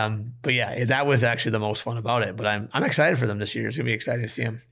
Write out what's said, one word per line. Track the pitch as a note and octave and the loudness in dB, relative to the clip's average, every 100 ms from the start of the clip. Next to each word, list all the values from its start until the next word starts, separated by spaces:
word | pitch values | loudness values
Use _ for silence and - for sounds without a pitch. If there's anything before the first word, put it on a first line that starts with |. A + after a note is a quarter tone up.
| A2 | 2
Um, | G#2+ A2 - | -2 -6 -6
but | C#3 | -2
yeah, | B2+ G#2 - A#2+ | 0 0 0 2
that | C3+ C#3+ | 2 4
was | C3+ | 4
actually | A#2 A#2 - | 4 2 0
the | A2 | 0
most | G#2+ G#2+ | 0 -2
fun | - A#2 | -4 -4
about | A2+ A#2+ | 0 2
it. | G2+ G#2 | 0 0
But | G#2+ | 0
I'm, | G#2 G#2+ | 0 -2
I'm | C3+ | -2
excited | C#4 C3 D3+ B2 | 0 4 4 4
for | A#2 | 0
them | G2+ | -2
this | G2+ | -4
year. | - A2 | -4 -4
It's | B2+ | -2
gonna | B2 | -2
be | |
exciting | A2 - A#2+ | -2 -2 -4
to | A2+ | -4
see | - | -4
'em. | A#2 A2+ - | -4 -6 -12